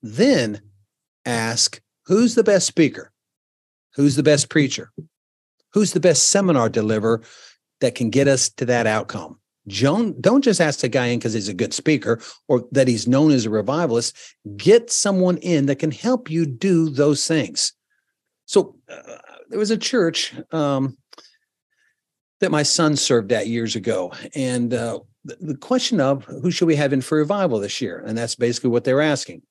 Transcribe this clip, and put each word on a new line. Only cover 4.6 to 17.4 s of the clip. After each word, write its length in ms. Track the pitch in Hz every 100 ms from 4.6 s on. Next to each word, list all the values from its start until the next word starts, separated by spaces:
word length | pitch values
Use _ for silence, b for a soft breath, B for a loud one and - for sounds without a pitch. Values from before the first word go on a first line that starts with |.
| 135 - - - 156 _ _ _ _ _ _
Who's 180 | - 202
the 60 | 175
best 300 | 175 151 -
seminar 400 | 196 190 147 113
deliverer 520 | 113 107 110 110 113 113 B B B _ _
that 140 | 127 117
can 140 | 117
get 180 | 123 139
us 220 | 135 -
to 140 | - 123
that 220 | 120 113
outcome? 520 | 107 101 104 82 - _ _ -
Don't, 540 | 98 131 185 226 123
don't 200 | 147 254
just 200 | 269 190
ask 180 | 160 135
the 100 | 127
guy 180 | 131 120
in 120 | 120
'cause 140 | 117
he's 160 | 110 98
a 40 |
good 200 | 90 113
speaker 480 | - - 151 - 117 B B _
or 180 | 127 120
that 160 | 139 127
he's 200 | 113 113
known 240 | 135 156
as 140 | 139 110
a 40 |
revivalist. 680 | 107 101 147 170 117 - B B B 107 101
Get 360 | 98 226 233
someone 460 | - 202 196 185 175
in 280 | 180 160 139
that 140 | 139
can 120 | 160
help 380 | 143 226 254 247
you 160 | 160 160
do 440 | 120 196 175 160
those 380 | 135 143 143 -
things. 460 | 160